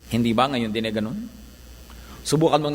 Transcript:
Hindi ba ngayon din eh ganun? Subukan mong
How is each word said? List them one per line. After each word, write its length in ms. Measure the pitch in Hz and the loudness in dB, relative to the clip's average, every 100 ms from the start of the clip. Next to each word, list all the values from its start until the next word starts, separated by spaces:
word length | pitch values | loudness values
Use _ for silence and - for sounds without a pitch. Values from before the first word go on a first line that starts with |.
| - | -4
Hindi 240 | 113 117 | 0 2
ba 160 | 113 135 | 4 2
ngayon 240 | 131 113 | 2 -2
din 160 | 110 113 | -2 -2
eh 60 | |
ganun? 240 | 107 107 202 226 - - - - - - - - - | -2 -2 -4 -8 -14 -20 -20 -20 -20 -20 -20 -18 -12
Subukan 340 | - 147 160 147 | -2 2 4 4
mong 160 | 147 | 2